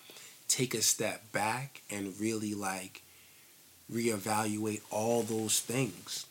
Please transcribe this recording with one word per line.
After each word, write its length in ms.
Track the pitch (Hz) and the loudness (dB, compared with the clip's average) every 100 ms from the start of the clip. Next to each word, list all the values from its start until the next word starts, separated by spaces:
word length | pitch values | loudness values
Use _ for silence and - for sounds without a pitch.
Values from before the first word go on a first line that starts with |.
| - - - - - | -18 -18 -18 -6 0
take 280 | - 127 | 2 2
a 80 | 113 | 4
step 500 | 104 - 107 92 - | 4 4 0 -2 -4
back 480 | 101 107 120 139 - - | 0 0 0 -4 -10 -8
and 240 | 104 98 92 | -4 -4 0
really, 340 | 110 110 107 | 0 0 -2
like, 460 | 104 98 95 95 - - - - - - - - - - | -2 -2 -4 -6 -14 -20 -20 -20 -20 -20 -20 -20 -20 -6
reevaluate 880 | 113 117 107 107 107 110 107 110 107 - | 0 2 2 2 2 2 0 0 -2 -2
all 320 | 107 113 117 | 0 4 4
those 380 | 110 110 110 - | 4 0 2 0
things. 680 | - 123 120 82 - - - | 2 0 0 -2 -8 -8 -8